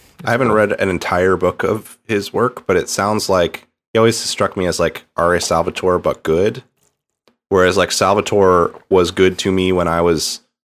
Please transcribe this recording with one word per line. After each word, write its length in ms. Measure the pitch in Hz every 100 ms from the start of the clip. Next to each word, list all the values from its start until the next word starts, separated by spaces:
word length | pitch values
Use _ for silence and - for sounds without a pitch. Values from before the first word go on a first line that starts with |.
| _ - -
I 60 |
haven't 200 | 120 127
read 200 | 107 104
an 160 | - 98
entire 460 | 87 - 90 92 92
book 260 | 90 -
of 340 | - 107 - - -
his 240 | 104 98
work, 320 | - 117 - -
but 100 | 90
it 120 | -
sounds 400 | - 101 107 -
like 380 | 95 85 - - _ _
he 60 | 113
always 180 | 113 113
struck 380 | - - 98 -
me 80 | 90
as, 120 | 82
like, 240 | 82 - - -
R 180 | 85 87
A 60 |
Salvatore, 580 | - 82 85 - 92 90
but 240 | 78 69
good. 400 | - 85 101 135 - _ _ _ _ _ _ _ _
Whereas, 280 | 98 90 95
like, 140 | 87
Salvatore 880 | - 95 101 - 104 95 90 85 - _
was 200 | 95 87
good 260 | 95 92 90
to 120 | 98
me 200 | 95 92
when 160 | 90 85
I 140 | 85
was 400 | 87 80 - - _ _ _